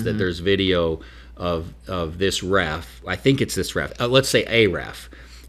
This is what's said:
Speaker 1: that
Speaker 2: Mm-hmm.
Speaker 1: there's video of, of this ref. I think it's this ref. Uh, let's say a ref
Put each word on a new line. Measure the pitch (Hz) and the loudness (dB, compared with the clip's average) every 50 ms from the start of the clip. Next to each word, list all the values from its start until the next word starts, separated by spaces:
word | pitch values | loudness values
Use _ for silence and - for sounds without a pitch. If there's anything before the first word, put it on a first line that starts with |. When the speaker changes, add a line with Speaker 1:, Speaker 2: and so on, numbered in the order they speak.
Speaker 1:
that | 110 113 | -2 -2
Speaker 2:
Mm-hmm. | 107 107 | -2 0
Speaker 1:
there's | 98 90 85 85 | 0 -2 -2 -2
video | 87 98 98 98 98 92 90 87 85 82 80 78 - - - - - - - | 0 0 2 2 4 2 4 2 2 0 0 -4 -6 -14 -20 -20 -20 -20 -12
of, | - 90 87 85 82 82 - - - - | -6 -4 -2 -2 -2 -4 -8 -12 -14 -10
of | - 95 90 85 80 82 | -8 -4 -4 -4 -4 -2
this | 87 98 95 - - 101 | -2 0 0 0 -2 -2
ref. | 90 98 98 87 78 76 80 - - - - - | 0 2 2 2 0 -2 -6 -8 -12 -18 -14 -8
I | 87 92 | -6 -6
think | 92 - 135 139 123 | 0 2 2 4 4
it's | 120 - - | 2 -2 -2
this | 95 87 - - | -2 -4 -2 -2
ref. | 90 71 - - - | -4 -4 -4 -4 -4
Uh, | 120 | 0
let's | 120 131 131 123 - | 2 4 4 4 4
say | - 117 - - | 2 0 2 4
a | 110 117 110 | 4 6 6
ref | 95 85 73 60 53 - - - - - - - - - - - | 6 4 0 -6 -10 -12 -16 -18 -20 -20 -20 -20 -20 -20 -20 -20